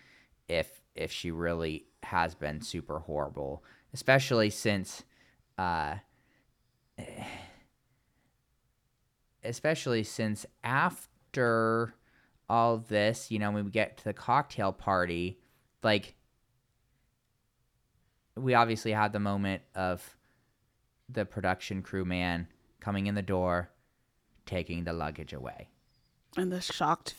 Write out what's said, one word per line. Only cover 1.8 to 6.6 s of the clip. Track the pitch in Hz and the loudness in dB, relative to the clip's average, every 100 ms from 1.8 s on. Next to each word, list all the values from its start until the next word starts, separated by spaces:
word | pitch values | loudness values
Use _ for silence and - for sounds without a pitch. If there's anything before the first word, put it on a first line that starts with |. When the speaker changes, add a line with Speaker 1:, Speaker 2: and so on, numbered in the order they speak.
| - _ | -10 _
Speaker 1:
has | - 90 85 82 | -4 0 0 -2
been | 73 76 | -6 -6
super | - 85 - 76 | -8 -10 -6 -8
horrible, | 78 76 71 71 69 73 - - _ | -6 -4 -4 -6 -8 -8 -14 -20 _
especially | - - 135 135 120 107 | -6 4 4 4 4 4
since, | - 113 101 92 - - _ _ _ _ - | 2 0 0 -2 -10 -18 _ _ _ _ -4
uh, | 90 82 76 92 - _ _ _ _ _ | -2 0 -2 -6 -12 _ _ _ _ _